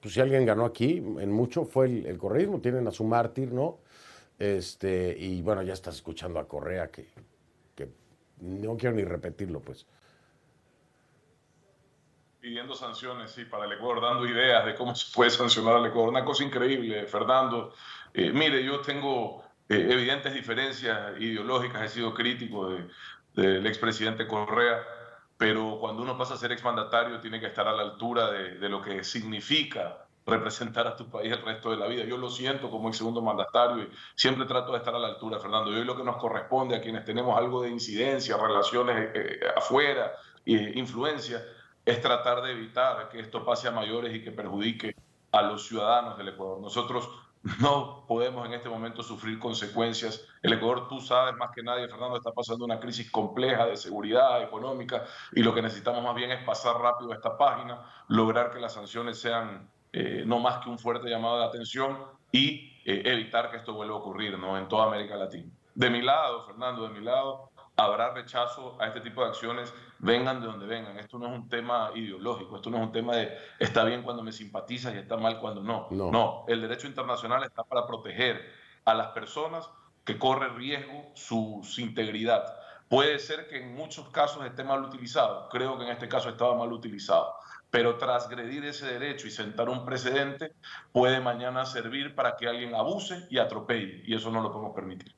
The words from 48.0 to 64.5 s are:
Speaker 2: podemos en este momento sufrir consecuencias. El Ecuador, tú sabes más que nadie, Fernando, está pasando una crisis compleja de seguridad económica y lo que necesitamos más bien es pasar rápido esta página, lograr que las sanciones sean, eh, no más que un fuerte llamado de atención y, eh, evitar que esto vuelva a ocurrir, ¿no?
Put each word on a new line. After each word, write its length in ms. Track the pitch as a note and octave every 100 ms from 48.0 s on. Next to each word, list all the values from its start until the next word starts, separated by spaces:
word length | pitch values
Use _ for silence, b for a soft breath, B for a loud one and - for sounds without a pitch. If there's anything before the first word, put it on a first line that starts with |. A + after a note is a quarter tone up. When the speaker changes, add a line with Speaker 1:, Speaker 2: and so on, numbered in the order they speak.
| -
Speaker 2:
podemos 400 | A#2 B2 B2+ A#2
en 60 |
este 160 | A#2+ A#2+
momento 340 | A2+ A2+ A2+
sufrir 360 | A2+ A2 A2 A2
consecuencias. 840 | B2 A#2 G#2+ A2 A2+ A2+ A2+ G#2+ B B
El 100 | -
Ecuador, 340 | A2+ A2+ B2+ B2
tú 120 | C3+
sabes 340 | - B2+ B2+ A#2
más 140 | B2
que 100 | -
nadie, 260 | A#2 B2 A#2+
Fernando, 300 | G#2+ B2 A#2+
está 120 | A#2
pasando 340 | A2+ A#2 A#2 A#2+
una 120 | A2+
crisis 320 | A#2+ A#2 A2+
compleja 560 | - G2+ B2 B2+ A#2+ A#2
de 100 | -
seguridad 640 | F#2 G#2 G#2 A#2+ C3 B2
económica 600 | A#2+ G#2+ B2+ C3 A#2+ A#2+ A#2 B B
y 100 | -
lo 100 | A2+
que 80 | A#2
necesitamos 420 | A2+ G#2 A#2+ A#2+
más 100 | A#2+
bien 160 | A#2 B2
es 140 | B2+
pasar 320 | B2 G#2 B2 A#2+
rápido 360 | A#2+ A#2+ A#2+
esta 220 | G#2+ - -
página, 420 | C#3+ B2+ A#2+ A#2+ B B -
lograr 420 | A2 A2 A#2 A#2+
que 80 | B2
las 140 | A#2
sanciones 440 | G#2+ G2+ A#2 A#2 A2+
sean, 520 | A#2+ A#2 A2 G2 - _ _
eh, 300 | - - F#2 A2
no 120 | A#2+
más 200 | A#2+ B2
que 60 | B2
un 100 | A#2
fuerte 300 | A#2+ A#2+ A#2+
llamado 300 | A2+ A#2 A#2+
de 60 | A2+
atención 500 | A#2 A2+ C3 C3+ C#3 - - _
y, 440 | B2+ C#3+ D3+ - -
eh, 180 | - G2 G#2+
evitar 440 | A#2+ A2 A#2+ A#2+
que 60 | A2+
esto 160 | A2+
vuelva 220 | G#2+ G#2
a 40 | G#2+
ocurrir, 400 | G#2 F#2+ G#2+ F#2
¿no? 180 | F#2